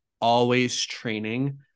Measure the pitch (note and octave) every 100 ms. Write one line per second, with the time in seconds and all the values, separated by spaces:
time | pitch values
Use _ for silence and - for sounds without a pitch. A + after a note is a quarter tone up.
0 | _ _ A#2 A#2+ B2 B2 B2 - - -
1 | A#2+ G#2+ G#2+ A#2+ C#3 C#3 _